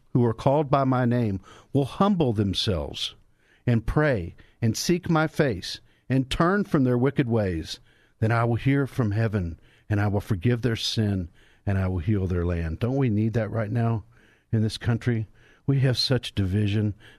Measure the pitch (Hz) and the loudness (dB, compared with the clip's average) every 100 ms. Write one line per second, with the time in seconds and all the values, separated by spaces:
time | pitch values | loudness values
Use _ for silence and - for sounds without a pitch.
0 | _ 131 120 110 139 143 147 139 131 127 | _ 2 2 2 2 2 2 2 2 2
1 | 120 120 113 95 - - _ 131 135 - | 2 2 0 -4 -8 -20 _ -2 -2 0
2 | 196 190 135 107 101 90 - 85 71 - | 0 2 2 2 0 0 -2 -2 -4 -8
3 | - - _ _ _ _ - 117 - 156 | -10 -10 _ _ _ _ 0 0 2 2
4 | 151 117 87 - - _ 117 104 - 175 | 2 0 -4 -12 -20 _ -2 -2 0 -2
5 | 175 160 156 - 147 92 - - - _ | 2 0 0 0 0 0 -8 -12 -16 _
6 | _ 131 131 - 170 202 - 160 127 123 | _ 0 0 0 2 2 2 2 2 2
7 | 131 - 120 113 98 82 78 - - _ | 2 0 0 0 0 -2 -6 -12 -16 _
8 | _ _ 110 117 117 117 139 139 135 - | _ _ 0 2 0 0 2 0 0 -2
9 | 110 101 113 104 85 80 - _ _ 104 | 0 0 0 -2 -4 -8 -18 _ _ 0
10 | 104 98 - 101 120 120 117 113 - - | 0 -2 -2 -2 0 0 -2 -4 -4 -2
11 | 107 98 85 - _ _ - 95 95 92 | 0 -2 -6 -12 _ _ -4 -2 0 -2
12 | 85 104 92 90 87 87 82 80 117 135 | -2 0 0 0 0 -2 -4 -4 -2 0
13 | 131 104 110 113 107 113 107 117 113 113 | 0 0 0 -2 -4 -4 -4 -2 0 -2
14 | - _ _ _ _ 117 107 - - 117 | -6 _ _ _ _ 0 0 -2 -2 -2
15 | - 113 107 - _ _ - 139 131 120 | 0 -2 -4 -12 _ _ -2 2 2 0
16 | - 123 - - 95 101 104 104 107 - | 0 0 0 -2 0 2 2 2 0 -4
17 | - | -14